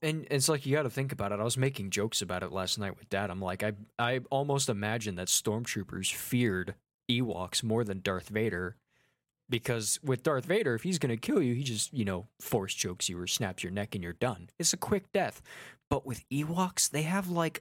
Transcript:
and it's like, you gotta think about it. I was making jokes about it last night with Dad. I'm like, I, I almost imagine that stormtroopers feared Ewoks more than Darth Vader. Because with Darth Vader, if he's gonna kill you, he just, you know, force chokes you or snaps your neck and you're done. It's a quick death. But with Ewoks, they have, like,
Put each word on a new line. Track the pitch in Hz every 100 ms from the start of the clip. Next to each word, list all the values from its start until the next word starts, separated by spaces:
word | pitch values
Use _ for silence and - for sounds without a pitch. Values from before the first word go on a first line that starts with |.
and | 156 156 -
it's | 143 135
like, | 151 139
you | 147
gotta | 139
think | 135 135
about | 120 101
it. | 101
I |
was | 113 123
making | 131 135 98
jokes | 95 110 -
about | 92 90
it | 92
last | 92 92 -
night | 101 -
with | -
Dad. | 98 101
I'm | 92
like, | 95 92
I, | 104 104 107 -
I | 117 127 127
almost | 135 143 139 135
imagine | 104 104 117 107 90
that | 92
stormtroopers | - - 107 120 - 95 95 92
feared | - - 123 123 92 90 - _ _ -
Ewoks | 120 120 87 90 -
more | 117 110
than | 110 95
Darth | 95 92 -
Vader. | 104 110 87 90 - _ _ _ _ _ _ -
Because | 120 - 117 104 -
with | 147 127
Darth | - 139 -
Vader, | 196 180
if | 113
he's | 180 175
gonna | 135 117
kill | - 269
you, | 131
he | 120
just, | 139 110 -
you | 143
know, | 101 90 98 -
force | - 120 95
chokes | - 98 90 -
you | 87
or | 90
snaps | - 104 92
your | 90
neck | 98 104
and | 104
you're | 87
done. | 85 123 92 87 -
It's | 165
a | 190
quick | - 202 -
death. | 196 147 - - - - - -
But | 139 -
with | 113 -
Ewoks, | 135 151 170 180 - -
they | 147
have, | 156 190 185
like, | 170 165 -